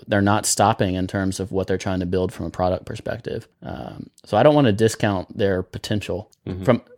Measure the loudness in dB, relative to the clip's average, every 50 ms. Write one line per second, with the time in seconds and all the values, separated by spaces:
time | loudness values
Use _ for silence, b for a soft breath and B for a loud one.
0 | -4 -2 2 2 4 4 4 2 0 -2 0 2 4 2 4 2 0 0 0 -2
1 | -4 -2 -2 -2 -2 -2 -2 -4 -6 -4 -2 -4 -2 -2 -2 -2 -2 -2 -2 -2
2 | -2 -2 0 0 0 -2 -4 -6 -8 -8 -4 -2 0 0 0 -2 -6 -10 -12 -10
3 | -8 -8 -10 -8 -8 -8 -10 -10 -10 _ _ _ -14 -12 -12 -10 -12 -12 -12 -14
4 | -16 -18 _ _ _ 0 2 6 6 6 6 6 4 4 4 4 2 2 2 2
5 | 0 0 0 -2 -4 -8 -4 -2 0 2 2 0 -2 -6 -10 -12 -6 -4 -4 -4
6 | -2 -4 -6 -8 -8 _ _ _ _ -10 -10 -2 2 2 2 2 0 _ -20